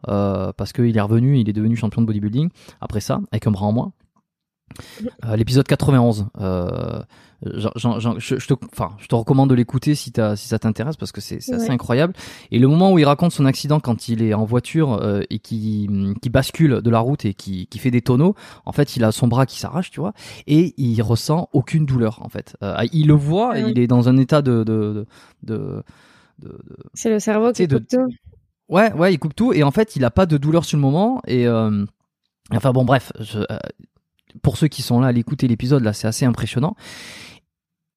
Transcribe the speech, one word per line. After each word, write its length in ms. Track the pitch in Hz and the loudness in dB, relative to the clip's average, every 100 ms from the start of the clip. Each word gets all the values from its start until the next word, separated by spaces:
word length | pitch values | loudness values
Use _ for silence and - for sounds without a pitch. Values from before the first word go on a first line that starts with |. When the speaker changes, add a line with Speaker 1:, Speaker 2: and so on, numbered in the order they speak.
| - | -4
Speaker 1:
euh, 440 | 104 101 95 95 - | -2 0 -2 -6 -8
parce 160 | 101 | -8
qu'il 240 | - 120 110 | 0 0 2
est 40 | |
revenu, 360 | 104 113 127 139 | 2 2 4 4
il 80 | 107 | 2
est 60 | |
devenu 220 | 107 110 113 | 0 0 0
champion 260 | 107 117 | -2 0
de 60 | 113 | 0
bodybuilding 420 | 104 104 120 170 - - _ | 0 -2 -2 -2 -4 -20 _
après 200 | - 110 | -8 -8
ça, 180 | - 135 202 | -4 -4 -4
avec 140 | 107 - | -2 -2
un 60 | |
bras 160 | 98 104 | 0 0
en 40 | |
moins. 220 | 113 190 - _ _ _ _ _ _ _ - - - 226 - 113 | -2 -4 -10 _ _ _ _ _ _ _ -20 -20 -14 -14 -10 -4
Euh, 100 | 110 | -2
l'épisode 320 | 113 127 143 | 2 2 2
quatre-vingt-onze, 580 | 147 139 135 120 104 101 - | 0 2 4 4 0 -6 -6
euh, 580 | 95 92 87 85 82 78 - _ _ _ - | -4 -4 -4 -6 -8 -8 -12 _ _ _ -12
Jean, 240 | - 110 117 | -6 -6 -2
Jean, 240 | 120 113 | -2 -2
Jean, 160 | 113 101 | -2 -4
je, 220 | - 123 | -4 -6
je 80 | - | -2
te, 80 | 139 - | -4 -4
enfin, 240 | - 107 104 | -10 -10 -10
je 80 | - | -4
te 80 | |
recommande 360 | 117 113 135 135 | -2 2 2 4
de 20 | |
l'écouter 400 | 127 117 127 151 | 4 2 -2 -2
si 180 | 147 - | -2 -4
t'as, 240 | 120 107 101 | -2 -2 -2
si 120 | - | -4
ça 100 | 110 | -4
t'intéresse, 380 | 113 107 117 160 | -2 -4 -6 -8
parce 140 | - | -10
que 100 | - | -12
c'est, 180 | - - | -12 -12
c'est 140 | - | -8
assez 140 | 240 226 | -6 -2
Speaker 2:
Ouais. 60 | |
Speaker 1:
incroyable. 400 | 123 - 123 170 - - - - | -4 0 0 0 -2 -16 -20 -4
Et 80 | 113 | 2
le 100 | 131 | 4
moment 240 | 160 190 | 6 6
où 60 | 180 | 6
il 80 | 143 | 4
raconte 260 | 143 175 | 4 0
son 140 | - 135 | 2 2
accident 340 | 131 139 151 | 2 0 0
quand 300 | 123 110 - | 0 -4 -2
il 140 | 113 | -2
est 100 | 113 | 0
en 100 | 104 | 0
voiture, 500 | 110 120 - 165 151 | 0 -2 -2 -2 0
euh, 280 | 104 107 101 - | 0 -2 -2 -4
et 80 | 104 | -8
qui, 500 | - 113 107 107 101 98 98 101 | -8 -6 -4 -4 -2 -2 -2 -4
qui 80 | 127 | -2
bascule 520 | 120 131 - 160 110 | -2 -2 2 2 2
de 80 | 117 | 2
la 80 | 113 | 2
route 260 | 117 147 107 | 0 -2 -4
et 100 | 98 | -6
qui, 320 | - 92 - | -8 -10 -10
qui 100 | 104 | -6
fait 140 | 131 | -2
des 100 | 120 | 0
tonneaux, 320 | 117 127 175 208 - - - | 2 4 4 0 -10 -16 -8
en 60 | |
fait, 240 | 139 143 131 | -2 -2 0
il 60 | |
a 80 | 110 | 0
son 160 | - 123 | 2 0
bras 180 | 120 131 | 2 -2
qui 140 | - | -4
s'arrache, 320 | - 165 185 | -8 -8 -8
tu 80 | - | -8
vois, 140 | 175 - - - - | -8 -8 -18 -18 0
et 260 | 151 175 - | 2 2 0
il 220 | 123 113 | -2 0
ressent 440 | 113 117 - 156 - | 0 0 0 -4 0
aucune 320 | 131 - 160 147 | -2 0 -2 0
douleur, 360 | 131 110 - - | 0 0 -2 -12
en 40 | |
fait. 280 | - - - | -14 -16 -10
Euh, 120 | 101 - 117 | -6 -4 -2
il 160 | 160 151 | 2 4
le 60 | |
voit, 380 | 151 143 175 247 | 4 4 0 0
Speaker 2:
Ah 60 | 226 | 0
ouais. 100 | 220 | 0
Speaker 1:
il 80 | 120 | 0
est 80 | 123 | 4
dans 220 | 123 120 | 4 4
un 80 | 131 | 4
état 240 | 131 151 | 4 2
de, 220 | 139 117 | 2 0
de, 420 | 110 110 107 107 104 _ - _ | 0 0 -2 -6 -10 _ -20 _
de, 100 | - 107 | -10 -8
de, 280 | 101 101 - _ _ _ _ _ | -8 -10 -14 _ _ _ _ _
de, 80 | - | -20
de 100 | - - - - - | -20 -20 -20 -20 -6
Speaker 2:
C'est 160 | 233 | -2
le 80 | 214 | 0
cerveau 320 | 214 208 233 | 0 2 2
Speaker 1:
tu 60 | 233 | 2
sais, 60 | 175 | 2
Speaker 2:
qui 60 | 127 | 2
Speaker 1:
de 20 | |
Speaker 2:
coupe 100 | - | 0
tout. 200 | 254 262 240 - _ _ _ _ | 0 -2 -6 -20 _ _ _ _
Speaker 1:
Ouais, 240 | 180 220 | 2 4
ouais, 200 | 151 185 | 4 2
il 60 | 165 | 2
coupe 160 | 156 - | -2 0
tout 180 | 240 | 2
et 80 | 156 | 4
en 80 | 143 | 2
fait, 260 | 208 220 143 | 2 0 0
il 80 | |
a 60 | 123 | 0
pas 160 | - 185 | 2 2
de 120 | 151 | 2
douleur 280 | 147 170 156 | 2 2 2
sur 100 | 151 | 0
le 60 | |
moment 400 | 135 151 220 262 - | 2 2 0 -2 -2
et, 180 | 123 120 | 0 2
euh... 380 | 113 110 104 101 - _ _ _ _ _ | 2 0 0 -4 -8 _ _ _ _ _
enfin 200 | 110 135 | 0 2
bon, 120 | 127 | 2
bref, 280 | 123 131 - - | 2 2 0 -12
je, 180 | 107 107 | -10 -6
euh, 40 | - 107 - - _ _ _ _ _ - | -6 -6 -10 -16 _ _ _ _ _ -2
pour 160 | - - | 0 2
ceux 100 | 151 | 0
qui 140 | - | 0
sont 180 | - 120 | 0 2
là 80 | 131 | 4
à 40 | |
l'écouter 360 | 120 113 143 127 | 2 0 -2 0
l'épisode, 360 | 113 123 143 | 0 2 2
là, 100 | 107 | 2
c'est 140 | 107 113 | -2 -4
assez 180 | - 131 | 0 0
impressionnant. 500 | 113 113 123 156 214 - - - - - - _ _ _ _ _ | 0 -4 -2 -4 -4 -14 -20 -20 -20 -20 -20 _ _ _ _ _